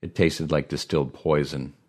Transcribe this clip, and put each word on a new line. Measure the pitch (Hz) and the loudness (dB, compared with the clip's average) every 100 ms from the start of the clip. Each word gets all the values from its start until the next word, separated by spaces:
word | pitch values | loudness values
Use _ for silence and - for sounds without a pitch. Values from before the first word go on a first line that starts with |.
It | 87 - | -10 2
tasted | 82 - 78 | 2 2 -2
like | 76 71 | -2 -2
distilled | 71 - 80 67 | -6 -2 0 -2
poison. | - - 76 69 71 67 - | -4 0 2 0 -6 -10 -14